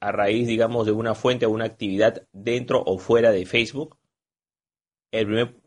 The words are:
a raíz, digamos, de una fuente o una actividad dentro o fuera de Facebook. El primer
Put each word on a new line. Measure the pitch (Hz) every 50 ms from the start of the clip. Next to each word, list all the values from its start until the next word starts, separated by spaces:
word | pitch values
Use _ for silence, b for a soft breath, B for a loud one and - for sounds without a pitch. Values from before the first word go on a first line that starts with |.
a | - 101 101
raíz, | 101 101 101 107 113 123 117
digamos, | 113 110 113 113 120 120 110
de | 107 107
una | 110 113 113 107
fuente | - - 123 127 123 120
o | 110
una | 107 110 113
actividad | 110 - - 110 101 95 98 107 113 - - - _ -
dentro | 98 98 117 120 123 123 127 139 120 -
o | - 95
fuera | 90 - - 113 117 113 113 107
de | 92 92
Facebook. | 95 - 117 117 107 - 131 156 156 _ _ _ _ _ _ _ _ _ _ _ _ _ _ _ _ _ _ _ _ _ _ _ _
El | - 113 110
primer | 101 107 113 120 120 - _ _